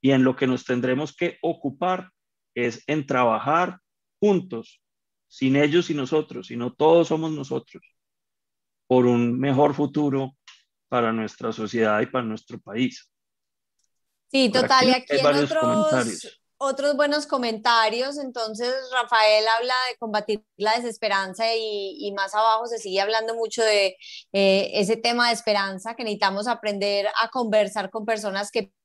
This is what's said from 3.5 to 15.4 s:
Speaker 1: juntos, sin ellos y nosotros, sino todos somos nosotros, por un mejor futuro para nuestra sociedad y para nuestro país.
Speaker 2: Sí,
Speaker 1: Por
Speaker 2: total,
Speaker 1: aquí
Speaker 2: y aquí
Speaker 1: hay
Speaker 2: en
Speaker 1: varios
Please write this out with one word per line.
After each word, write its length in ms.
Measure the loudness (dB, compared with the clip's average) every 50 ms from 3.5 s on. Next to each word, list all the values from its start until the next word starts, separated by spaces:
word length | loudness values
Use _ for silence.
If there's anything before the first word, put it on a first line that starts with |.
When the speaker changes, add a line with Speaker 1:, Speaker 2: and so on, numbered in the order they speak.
| 0 0 0 -2 -4 -12 _ _ _ _ _ _ _ _
Speaker 1:
juntos, 600 | 2 2 2 2 0 -4 -12 -12 -12 -14 -20 _ _ _ _ _ _ _ _ _ _ _
sin 280 | -8 -2 0 2 4
ellos 340 | 4 4 4 2 2 0 0
y 40 | -4
nosotros, 540 | -4 -4 0 0 -2 -2 -2 -10 -16 -14 -12
sino 260 | -10 -8 -8 -8 -4
todos 340 | _ 4 6 6 6 4 4
somos 220 | 0 -2 -2 -4
nosotros, 520 | -6 -8 -8 -6 -8 -8 -8 _ -20 -20 _ _ _ _ _ _ _ _ _ _ _ _ _ _ _ _ _ _ _ _ _ _
por 180 | 4 4 6
un 340 | 6 4 4 2 0 0 -2
mejor 340 | 0 0 2 4 4 2 2
futuro 600 | 0 -4 -2 -2 -2 -2 0 0 -2 -4 -4 -8 _ _ -20 -20 _ _ _ _ _ _ _
para 220 | -2 0 0 0 0
nuestra 380 | -2 -4 -6 -8 -8 -8 -6
sociedad 500 | -6 -6 -8 -6 -2 0 2 2 2 2
y 60 | 0 -2
para 180 | -2 -4 -4
nuestro 340 | -4 -8 -10 _ _ -18 -18
país. 520 | _ -10 -4 -2 -2 -4 -4 -8 -20 _ _ _ _ _ _ _ _ _ _ _ _ _ _ _ _ _ _ _ _ _ _ _ _ _
Speaker 2:
Sí, 200 | 2 2 2 4
Speaker 1:
Por 120 | 4 2
Speaker 2:
total, 240 | 2 4 4 6 6
Speaker 1:
aquí 40 | 6
Speaker 2:
y 20 |
aquí 220 | 4 2 2 0 0
Speaker 1:
hay 60 | 2
Speaker 2:
en 60 | 4
Speaker 1:
varios 180 | 4 4 4